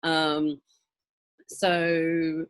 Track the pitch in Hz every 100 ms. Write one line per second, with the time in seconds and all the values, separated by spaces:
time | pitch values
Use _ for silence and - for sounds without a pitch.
0 | 160 160 156 151 151 143 _ _ _ _
1 | _ _ _ _ - - 190 175 170 165
2 | 165 165 165 156